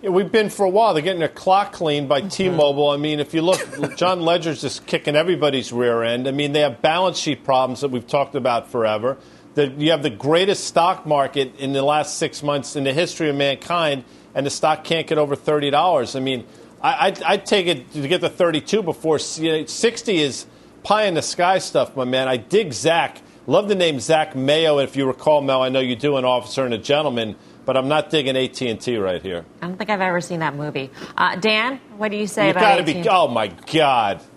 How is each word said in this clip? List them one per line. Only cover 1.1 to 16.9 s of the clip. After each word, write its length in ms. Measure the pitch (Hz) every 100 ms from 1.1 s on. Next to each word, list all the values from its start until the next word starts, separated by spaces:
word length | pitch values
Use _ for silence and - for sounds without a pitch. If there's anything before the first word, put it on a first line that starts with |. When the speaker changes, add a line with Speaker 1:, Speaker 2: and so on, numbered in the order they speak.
| 185
Speaker 1:
their 80 | 156
clock 460 | - - 190 196
cleaned 340 | - 165 147 139
by 140 | 143
Speaker 2:
Mm-hmm. 80 | 196
Speaker 1:
T-Mobile. 600 | - 190 170 147 143 147
I 60 | 143
mean, 240 | 151 151
if 140 | 147
you 80 | 165
look, 180 | 165 185 - 131
<laughs> 160 | 147 -
John 240 | 175 185
Legend's 400 | 165 175 165 143
just 240 | 139 - -
kicking 320 | 160 - 147
everybody's 560 | 170 180 151 135 120
rear 300 | 120 123 117
end. 220 | 117 120 131
I 60 |
mean, 220 | 139 147
they 80 | 147
have 200 | 147 120
balance 360 | 156 160 185 165
sheet 240 | - 135
problems 380 | - 131 131 123
that 80 | 139
we've 180 | 123 110
talked 280 | 147 135 143
about 340 | 127 117 -
forever, 460 | 123 110 107 117 139 - - - -
that 240 | 143 135
you 120 | 151
have 120 | 165
the 60 | 143
greatest 560 | 104 127 160 196 185 -
stock 400 | - 165 185 156
market 500 | 147 139 143 131 117
in 160 | 135
the 80 | 139
last 360 | 135 151 147 -
six 260 | 156 -
months 320 | 147 143 123 151
in 80 |
the 100 | 135
history 360 | 135 175 - 160
of 60 | 139
mankind, 680 | 139 135 - 175 160 139 123 - - -
and 100 | 139
the 40 |
stock 340 | - 160 156
can't 240 | - 165 147
get 100 | 156
over 180 | 147 139
thirty 340 | - 151 143
dollars. 460 | 139 175 160 120 139
I 40 |
mean, 260 | 131 131 - - - -
I, 260 | 151